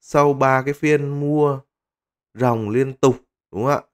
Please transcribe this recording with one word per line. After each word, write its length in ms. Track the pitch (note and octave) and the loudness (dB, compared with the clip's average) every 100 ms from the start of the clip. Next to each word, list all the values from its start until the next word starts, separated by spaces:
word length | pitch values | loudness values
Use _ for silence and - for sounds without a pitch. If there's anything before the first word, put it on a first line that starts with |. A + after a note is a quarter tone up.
sau 320 | - D3+ C#3+ | -2 2 2
ba 300 | C#3 C3+ C3 | 2 2 2
cái 120 | C3 | -2
phiên 460 | C#3+ D#3 D3+ C#3+ C#3+ | -4 0 0 0 -6
mua 400 | C#3+ D3+ D3 C3+ _ _ _ _ _ _ _ | -2 0 0 -2 _ _ _ _ _ _ _
ròng 360 | G#2+ B2 A2+ G#2+ | -2 -2 0 -2
liên 220 | A#2 C3+ | -2 -2
tục, 240 | - C3+ B2 _ _ _ | 2 2 2 _ _ _
đúng 140 | F2+ | -6
không 80 | B2 | -4
ạ? 80 | C#3+ - | -4 -6